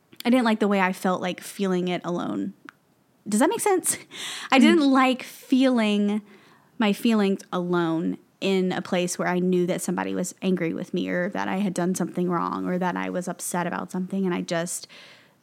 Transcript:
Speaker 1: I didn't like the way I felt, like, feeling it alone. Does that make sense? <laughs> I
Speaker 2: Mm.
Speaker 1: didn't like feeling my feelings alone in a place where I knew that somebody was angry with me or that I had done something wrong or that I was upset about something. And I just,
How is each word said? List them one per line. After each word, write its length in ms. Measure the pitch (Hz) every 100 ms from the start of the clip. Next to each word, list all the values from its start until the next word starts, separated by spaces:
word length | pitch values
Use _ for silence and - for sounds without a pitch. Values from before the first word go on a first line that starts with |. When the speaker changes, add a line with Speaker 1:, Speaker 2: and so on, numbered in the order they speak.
| _ -
Speaker 1:
I 60 | 240
didn't 140 | 254
like 160 | 233 220
the 80 | 202
way 120 | 202
I 120 | 185
felt, 280 | 190 190 180
like, 200 | 180 180
feeling 480 | - - 196 180 180
it 120 | 175
alone. 500 | - 175 185 190 196 - - _ _ _ _ _ -
Does 120 | 208
that 100 | 320
make 100 | 453
sense? 360 | 427 381 - - - -
<laughs> 260 | - - -
I 80 | 262
Speaker 2:
Mm. 40 |
Speaker 1:
didn't 280 | 302 339 277
like 320 | 262 262 254
feeling 1000 | - - - 254 262 240 214 208 202 208 - - - _ _ -
my 140 | 214
feelings 480 | 202 233 220 196 190 -
alone 680 | 180 175 175 165 160 180 - _ -
in 320 | 190 190 185
a 100 | 180
place 340 | - 180 180 -
where 100 | 175
I 100 | 180
knew 260 | 180 180 175
that 120 | 175
somebody 340 | - 180 190
was 200 | 190 180 -
angry 320 | 190 180 165
with 180 | - 185
me 160 | 185 185
or 220 | 180 180
that 160 | 185 202
I 100 | 190
had 140 | 202
done 220 | 180 175
something 340 | 185 170 - 180
wrong 380 | 170 180 190 185
or 100 | 180
that 180 | 180 185
I 120 | 190
was 200 | 185 180
upset 380 | 175 - 180 170
about 240 | 185 185
something. 340 | 185 185 196 190
And 80 |
I 80 | 180
just, 460 | 180 170 175 - - - - - _ _